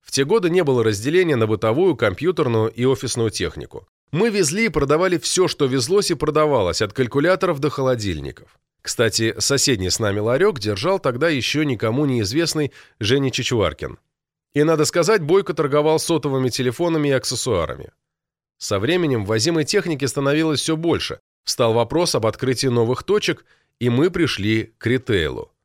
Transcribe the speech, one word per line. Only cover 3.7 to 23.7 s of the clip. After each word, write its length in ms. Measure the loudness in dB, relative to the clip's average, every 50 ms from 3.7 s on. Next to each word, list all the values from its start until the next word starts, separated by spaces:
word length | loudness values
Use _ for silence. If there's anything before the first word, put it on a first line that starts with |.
| -16 -18 -18 _ _ _ _ _
Мы 200 | -2 0 0 0
везли 340 | 2 0 0 0 0 0 -2
и 40 | 0
продавали 500 | 0 0 2 2 2 2 2 0 0 -2
всё, 280 | -2 -2 0 2 0
что 200 | 0 2 0 0
везлось 420 | 0 0 0 0 2 2 0 2 0
и 60 | -2
продавалось, 680 | -2 -2 0 2 2 2 2 2 2 2 0 0 0
от 100 | -2 -4
калькуляторов 680 | 0 -2 -2 0 0 0 2 2 2 2 2 -2 0 0
до 100 | -2 -4
холодильников. 880 | -2 0 0 0 0 0 -2 -4 -4 -4 -6 -10 -12 -12 -20 _ _ _ _ _ _ _
Кстати, 540 | _ -8 -2 0 0 0 2 0 -2 -2 -2
соседний 540 | -2 -2 0 0 2 2 0 0 0 0 -2
с 80 | -2 0
нами 200 | 0 -2 0 0
ларёк 400 | 0 0 2 2 2 0 0 -2
держал 380 | -4 -4 -4 -2 -2 -2 -2 0
тогда 300 | -2 -4 -2 0 0 0
ещё 340 | 0 0 -2 -2 -2 -2 0
никому 420 | -2 -2 -2 -2 -2 0 0 0
неизвестный 680 | 0 0 0 -2 0 -2 -2 -2 0 -2 -2 -4 -4 _ -12 -20 _ _ _
Женя 300 | 0 0 2 2 2 0
Чичваркин. 720 | -2 -2 -2 -2 0 0 0 0 -2 -6 -12 -12 -12 _ _ _ _ _ _ _ _ _ _ _ _
И, 80 | 2 2
надо 220 | 4 4 2 2
сказать, 360 | 0 2 0 2 2 2 2
бойко 320 | 2 2 2 2 2 0 -2
торговал 460 | -2 -2 0 2 2 2 2 0 0
сотовыми 500 | 0 0 -2 0 0 -2 0 0 0 0
телефонами 600 | -2 0 -2 -2 -2 0 -2 0 0 0 0 0
и 20 |
аксессуарами. 800 | 0 0 -2 -4 -6 -4 -2 -2 0 0 0 -2 -6 -12 -14 -18 _ _ _ _ _ _ _ _ _ _ _ _ _
Со 220 | _ -6 -4 -2 0
временем 440 | 0 0 0 0 0 0 0 -2 0
ввозимой 420 | 0 0 0 0 0 0 0 -2
техники 400 | 0 0 -2 0 0 -4 -2 -4
становилось 560 | -4 -2 -2 0 0 2 2 2 0 0 -2
всё 140 | -2 -2 -4
больше. 440 | 0 0 0 0 0 -2 -6 -10 -12 _ _ _ _ _
Встал 300 | -8 -2 0 2 2 4
вопрос 420 | 2 0 2 0 0 0 0 0
об 100 | 0 0
открытии 420 | 0 -2 0 -2 -2 -2 0 0 0
новых 340 | 2 2 2 0 0 -4 0
точек, 420 | 0 0 0 0 -2 -4 -6 _ _ _ _ _ _